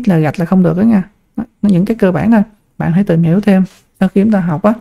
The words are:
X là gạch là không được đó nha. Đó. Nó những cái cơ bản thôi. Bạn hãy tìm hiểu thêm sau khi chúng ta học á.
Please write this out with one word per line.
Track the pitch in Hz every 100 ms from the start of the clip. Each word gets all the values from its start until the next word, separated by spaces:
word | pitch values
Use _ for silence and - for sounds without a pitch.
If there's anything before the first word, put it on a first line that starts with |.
| 226
X |
là | 165
gạch | 156 -
là | 165
không | 190
được | 175 165
đó |
nha. | 220 208 - _ _ -
Đó. | - _
Nó | 208
những | 175 196
cái | 226
cơ | 196
bản | 175 190
thôi. | 226 196 _ _ -
Bạn | 156
hãy | 165
tìm | 202 165
hiểu | 165 180
thêm | 208 190 180 _ _ -
sau | 190
khi | 196
chúng | 208
ta | 202
học | 175 147
á. | 208 233